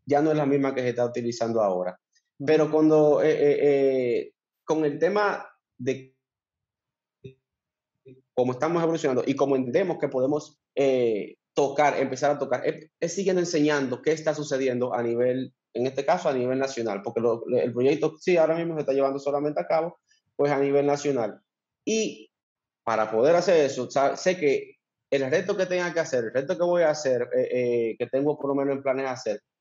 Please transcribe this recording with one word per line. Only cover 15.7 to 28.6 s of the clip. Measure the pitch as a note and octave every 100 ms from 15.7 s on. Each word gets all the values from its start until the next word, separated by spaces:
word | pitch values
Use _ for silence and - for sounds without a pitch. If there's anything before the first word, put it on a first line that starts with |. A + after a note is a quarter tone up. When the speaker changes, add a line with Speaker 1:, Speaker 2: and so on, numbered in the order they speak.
Speaker 1:
en | A#2+ A#2+
este | C3
caso | C#3 F3 E3
a |
nivel | C3 B2 C3
nacional, | C3+ A#2+ A#2 G2+
porque | G#2 A#2
lo, | A#2 A#2 -
el | A#2+ A#2+
proyecto | A#2+ C3 D#3 D#3 D#3
sí | - F3
ahora | D#3 E3
mismo | E3+
se | D#3+
está | C3+
llevando | C3+ C3+ C#3
solamente | C#3 C#3 D3 D3+
a | F3
cabo, | D#3+ E3 - _ _ _ -
pues | C#3+
a | C#3
nivel | C#3 C#3+ C#3+
nacional. | C#3+ D3 C3 G#2+ - _ _ _ _
Y | - A3 G3+ - - _ _ _ _ _
para | - A2 G#2+
poder | A2 C3+ F3
hacer | G3+ E3+ C#3
eso, | B2 A#2+
sa-, | - C3+ -
sé | F#3 F#3
que | D3 C3 - - _ _ _
el | C#3+ C3
reto | D#3+ F3+ G3+
que | F#3
tenga | F3+ F3
que | E3
hacer, | D#3 B2+
el | A2+
reto | B2+ C#3 D#3
que |
voy | F3 F3
a | D#3+
hacer, | D3+ C3+ B2 A#2+ B2+
eh, | B2
eh, | B2 B2 A#2+ A2+ G#2+
que | A#2
tengo | C3+ C#3+ D#3
por | C#3
lo |
menos | C#3